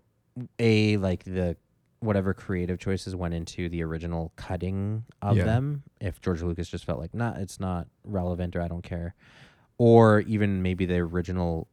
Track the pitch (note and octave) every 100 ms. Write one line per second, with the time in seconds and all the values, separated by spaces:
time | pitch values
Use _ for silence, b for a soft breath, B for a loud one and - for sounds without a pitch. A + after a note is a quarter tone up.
0 | _ _ _ - B2 - A#2 G#2+ G#2+ G#2
1 | F#2+ F2+ - F#2 F2+ E2 _ _ _ -
2 | A2 G2+ F#2+ F#2 - F#2 F2 F2+ - F#2+
3 | - F#2 F2 E2+ D#2+ - F2 E2+ D#2+ E2
4 | E2+ E2+ E2 - - F#2 F2+ F#2+ G2+ A2
5 | A2+ - G2+ G#2+ F2 A#2 C#3 D3 - -
6 | G2+ - - E2+ F2 E2+ E2+ E2+ - C#2
7 | E2 G#2 A#2 - F#2+ - F#2 F2 - _
8 | - G2+ F2+ F2 F2 F2+ E2+ F2 - F2
9 | E2+ - b b b b b - A#2+ A#2
10 | A2 G#2+ G#2 G#2+ G#2 F#2+ F#2 F2+ F2+ F2+
11 | E2+ F2+ F2 F2+ F2 E2 E2